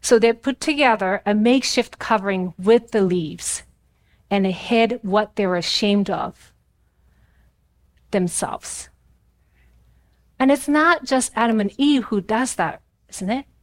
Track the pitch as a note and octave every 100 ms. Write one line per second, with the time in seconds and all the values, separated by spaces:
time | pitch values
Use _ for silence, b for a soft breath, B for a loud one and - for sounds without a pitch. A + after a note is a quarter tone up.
0 | - A#3 A3+ A#3 - C4 - C#4+ C4+ G#3+
1 | F#3+ G3 - G#3 A3 C4 - - A#3+ -
2 | - A3 F#3+ F#3+ F3+ - F#3 A#3 A3+ A3+
3 | F#3+ F3+ D#3 E3+ - - - _ _ _
4 | _ _ _ G3 F#3+ F3+ - A#3 A3+ A#3+
5 | G3+ G3+ G#3+ - G3 F3+ E3+ - G#3 G3+
6 | G3+ E3+ - - - _ _ _ _ _
7 | _ _ _ _ _ _ _ _ _ _
8 | _ G3+ F3+ - - - - - - _
9 | _ _ _ _ _ _ _ _ _ _
10 | _ _ _ _ C4+ C#4 - D4 D#4+ E4+
11 | B3+ C4 - - A#3 A3 G3 - C#4 C#4+
12 | - G#3 F3 A3 B3+ - E3 - _ _
13 | _ - F#3+ B3 C#4+ _